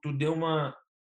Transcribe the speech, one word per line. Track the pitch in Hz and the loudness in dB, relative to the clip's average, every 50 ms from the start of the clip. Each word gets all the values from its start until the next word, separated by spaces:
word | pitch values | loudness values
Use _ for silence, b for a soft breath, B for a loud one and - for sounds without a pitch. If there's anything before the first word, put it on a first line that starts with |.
tu | - 147 143 | -6 -4 -2
deu | 135 147 156 165 | 0 0 0 0
uma, | 160 160 160 160 156 147 127 - - _ _ _ _ _ _ | 0 0 2 2 2 0 -2 -4 -10 _ _ _ _ _ _